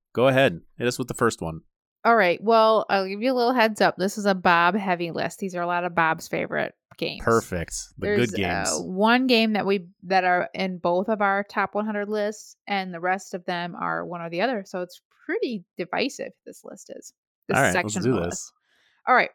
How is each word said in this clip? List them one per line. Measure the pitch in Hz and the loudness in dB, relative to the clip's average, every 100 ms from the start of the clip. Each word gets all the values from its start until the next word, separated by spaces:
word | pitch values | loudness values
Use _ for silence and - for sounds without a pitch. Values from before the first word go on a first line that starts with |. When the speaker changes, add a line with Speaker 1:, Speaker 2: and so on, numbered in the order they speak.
| _ | _
Speaker 1:
Go | - 131 | 2 4
ahead. | 131 135 85 - - | 6 4 2 -8 -4
Hit | 120 | -4
us | 123 | -2
with | 127 | -6
the | |
first | - 117 - | 0 0 0
one. | 85 80 - _ _ _ | -6 -8 -14 _ _ _
Speaker 2:
All | 226 233 | 2 4
right. | 180 165 | 4 2
Well, | 208 226 220 220 - | 2 4 6 4 2
I'll | 196 190 | 0 0
give | 202 | -2
you | 240 | -2
a | |
little | 254 240 | 2 2
heads | 254 226 214 | 4 2 4
up. | 185 - | 2 2
This | 196 214 | -2 0
is | 202 | 0
a | |
Bob | 190 185 170 175 | 2 4 4 4
heavy | 202 190 175 170 | 2 0 -2 -2
list. | 156 170 - | -4 -4 -6
These | 196 | -8
are | 180 | -4
a | 175 | -2
lot | 175 | -2
of | 175 | -2
Bob's | 175 160 160 - | 2 2 0 -4
favorite | 160 - 156 - - _ - | -6 -4 -4 -6 -8 _ -8
games. | 165 - | -8 -2
Speaker 1:
Perfect. | - 113 - 90 82 - - - | 2 2 2 -4 -6 -8 -12 -6
The | 190 | -2
Speaker 2:
There's, | 208 120 | 0 0
Speaker 1:
good | - | 0
games. | 185 185 190 | -2 -2 -2
Speaker 2:
uh, | - | -4
one | - 185 220 247 262 | -4 0 2 4 4
game | 226 226 | 4 4
that | 208 185 | 0 0
we, | 202 175 _ | -2 -4 _
that | 180 190 | 0 2
are | 185 180 - | 4 2 0
in | - 190 180 | -4 -4 -2
both | 175 180 202 | 0 0 0
of | 214 | 0
our | 202 196 | 0 0
top | 202 220 196 208 | -2 -4 -4 -2
one | 214 | -4
hundred | 208 208 | -4 -4
lists, | 214 208 220 - _ - | -2 -4 -6 -14 _ -6
and | 202 185 | -4 -4
the | 170 | -4
rest | 180 190 - | -2 -2 -4
of | 185 | -10
them | 180 175 175 170 | -6 -6 -6 -6
are | 170 165 | -4 -4
one | 170 175 | -6 -8
or | 170 | -6
the | 170 | -2
other. | 226 233 190 | -2 -2 -6
So | 185 | -8
it's | 180 - _ _ | -8 -12 _ _
pretty | - 415 359 214 - - | -6 -4 -4 -6 -8 -10
divisive, | 175 175 254 - - - | -6 -4 -4 -6 -12 -12
this | - 190 | -20 -20
list | - - - - | -18 -18 -18 -18
is. | - - _ _ - | -20 -20 _ _ -2
This | - | 2
Speaker 1:
All | |
right, | 131 | 2
let's | 180 107 | 2 -2
Speaker 2:
section | 110 | -2
Speaker 1:
do | 123 | 0
Speaker 2:
of | 113 | 0
the | |
Speaker 1:
this. | 85 | -2
Speaker 2:
list. | - - _ _ _ _ _ - | -6 -12 _ _ _ _ _ 2
All | |
right, | 247 - | 2 2